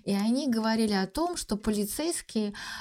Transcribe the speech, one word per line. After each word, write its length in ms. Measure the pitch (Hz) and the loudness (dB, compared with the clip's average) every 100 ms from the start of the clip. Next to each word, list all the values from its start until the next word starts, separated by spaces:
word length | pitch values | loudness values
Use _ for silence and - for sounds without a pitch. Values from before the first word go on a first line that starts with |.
и 80 | - | -2
они 340 | 202 220 254 294 | 2 2 2 2
говорили 440 | 226 220 220 220 | 2 2 2 2
о 120 | 196 190 | 2 0
том, 300 | - 349 349 | 0 -2 -2
что 200 | - 208 | -4 -2
полицейские, 1000 | 220 214 208 - 320 339 - 220 208 208 - - | 0 0 0 -2 -2 -2 -4 -2 -2 -4 -10 -12